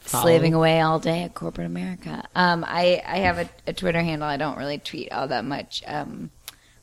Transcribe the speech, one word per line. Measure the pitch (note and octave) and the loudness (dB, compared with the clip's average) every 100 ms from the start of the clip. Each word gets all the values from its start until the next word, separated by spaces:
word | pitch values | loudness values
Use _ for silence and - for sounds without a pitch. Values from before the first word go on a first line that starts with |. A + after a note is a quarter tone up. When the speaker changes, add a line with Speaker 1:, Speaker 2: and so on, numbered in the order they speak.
Speaker 1:
follow? | - B2 | -4 2
Speaker 2:
slaving | E3+ E3 D#3+ | 6 6 6
away | D#3+ D#3+ E3 | 6 6 6
all | D#3+ D#3+ | 4 2
day | E3 E3 | 0 -2
at | E3+ | -4
corporate | - E3 E3+ E3+ | -8 -8 -6 -6
America. | F3 F#3 F3+ E3 D#3 - | -6 -8 -8 -10 -10 -4
Um, | - F3+ E3+ - | 0 2 2 -2
I, | E3+ F3+ F3 - | 2 4 4 0
I | F3+ | 0
have | F#3 F3 | 0 0
a, | E3+ - - | -4 -8 -8
a | |
Twitter | E3+ D#3+ E3 | -2 0 2
handle. | E3+ D3+ D3+ | 0 -2 -2
I | C#3 | -2
don't | D3+ - | -4 -4
really | C#3 D3 | -6 -6
tweet | - D#3 - | -8 -10 -6
all | A2+ C3+ | -6 -2
that | B2 A2+ | -2 -2
much. | C#3 - - - | -6 -6 -10 -8
Um, | D3 C#3+ C#3 D#3+ - - - _ _ | -8 -8 -10 -14 -14 -20 -20 _ _